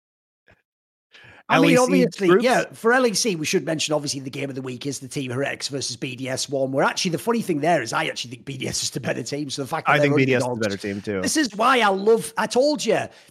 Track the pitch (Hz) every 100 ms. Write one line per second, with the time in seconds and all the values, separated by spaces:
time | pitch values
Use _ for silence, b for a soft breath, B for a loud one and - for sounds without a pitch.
0 | _ _ _ _ _ _ _ _ _ _
1 | _ B B B - 160 - 247 254 185
2 | 240 - 190 190 240 208 - - 220 254
3 | 247 185 240 170 151 185 143 160 151 151
4 | 143 135 131 135 135 131 131 123 143 127
5 | 131 147 127 120 131 123 - 135 117 120
6 | 143 123 127 131 - 139 131 135 208 -
7 | 190 156 - 233 - 147 156 165 117 151
8 | 156 - 120 123 - 131 123 120 - 151
9 | 120 131 123 143 143 147 135 160 - 147
10 | 147 143 131 123 127 117 110 98 104 101
11 | 101 98 90 311 262 202 233 262 208 196
12 | 202 226 - - 220 240 294 294 226 160
13 | 113 B B